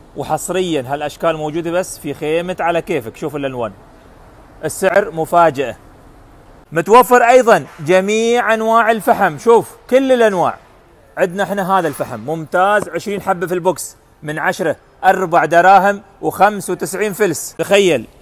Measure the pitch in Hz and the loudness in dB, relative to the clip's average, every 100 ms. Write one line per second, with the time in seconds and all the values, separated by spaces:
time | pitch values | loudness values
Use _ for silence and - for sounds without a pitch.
0 | - - 135 190 - 180 185 151 123 147 | -20 -12 -6 -6 -4 -4 -2 -4 -4 -6
1 | 147 - 165 156 151 156 170 175 185 - | -8 -4 -4 -4 -6 -6 -4 -4 -6 -10
2 | - 139 151 165 180 180 175 170 160 160 | -12 -8 -4 -2 -4 -4 -2 -2 -4 -6
3 | 110 - 156 143 139 127 113 - - - | -6 -10 -10 -6 -8 -6 -8 -8 -20 -20
4 | - - - - - - 151 - 220 196 | -20 -20 -20 -20 -20 -12 -10 -4 0 0
5 | 208 160 156 170 165 135 127 - - - | -2 -4 -2 2 2 2 -6 -8 -16 -20
6 | - - - - - - - 156 170 233 | -20 -20 -20 -20 -20 -20 -8 -6 4 4
7 | 240 247 233 254 233 185 135 - 147 185 | 6 4 6 4 6 2 2 -12 0 2
8 | 196 214 226 240 226 220 220 226 220 226 | 2 0 0 0 0 0 2 2 2 0
9 | 214 196 190 147 233 233 139 - - 254 | 2 2 0 -2 2 2 2 -12 0 0
10 | 269 247 226 185 139 95 _ _ _ _ | 4 2 2 2 -2 -2 _ _ _ _
11 | _ - 180 185 175 202 185 190 165 135 | _ -4 -4 -2 -4 -4 0 0 0 -4
12 | 120 117 120 165 151 180 190 208 - 165 | -8 -8 -8 -8 -4 0 2 2 -2 -8
13 | 202 196 190 185 170 180 170 175 - - | -8 -8 -4 -4 -2 -2 -2 -4 -8 -18
14 | _ _ 151 151 165 - 160 131 _ _ | _ _ -10 -6 -4 -2 -4 -4 _ _
15 | 185 190 185 165 156 170 - 196 196 202 | 2 2 2 0 4 4 6 6 6 -2
16 | - - 156 - 202 208 - 180 170 185 | -8 -8 -6 2 0 0 -8 -6 -6 -4
17 | 214 180 202 151 - - - 202 190 135 | -4 -2 -2 -2 -8 -8 0 2 4 0
18 | 110 - | -4 -18